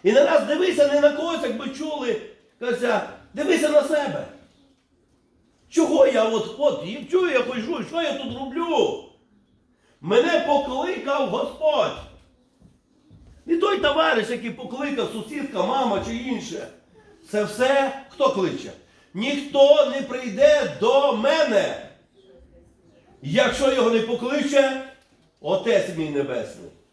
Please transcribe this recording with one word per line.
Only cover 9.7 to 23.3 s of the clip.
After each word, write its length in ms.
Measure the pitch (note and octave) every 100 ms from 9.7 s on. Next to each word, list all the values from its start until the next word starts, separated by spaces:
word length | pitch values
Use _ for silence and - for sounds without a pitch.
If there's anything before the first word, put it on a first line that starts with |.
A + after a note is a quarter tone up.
| _ _ _
Мене 420 | D#3 A3+ E4+ D#4+ -
покликав 800 | C#4 B3+ C4 F4 - C4+ C#4 A#3+
Господь. 680 | A#3+ - - D#4 C#4+ - - - - _ _ _ _ _ _ _ _ _ - - -
Не 120 | - E4+
той 220 | G#4 G4
товариш, 500 | C4 D4 D#4+ A#3 G#3
який 220 | A3 A3+
покликав, 580 | - A#3+ B3+ C#4+ C4 G3
сусідка, 540 | A3 - D4+ C4+ F#3
мама 380 | F#3+ C4+ A#3 G3
чи 100 | A3+
інше. 520 | A#3 C4 G#3+ - E3 G3 - _ _ _ _ -
Це 120 | G#3
все 600 | G#3 A#3+ B3+ C#4 C4+ - -
хто 200 | - B3+
кличе? 420 | G#3 E3+ - - - _ _ _
Ніхто 760 | F3+ B3+ C#4+ - C#4 C#4 D4+ C4
не 120 | C#4
прийде 760 | - B3 B3 G3 D4 D4 G3+ D#3+
до 380 | A3 C4+ C#4 A3
мене, 720 | C4+ D#4+ C#4+ G3+ - - - _ _ _ _ - _ - _ _ _ _ _ _
якщо 520 | -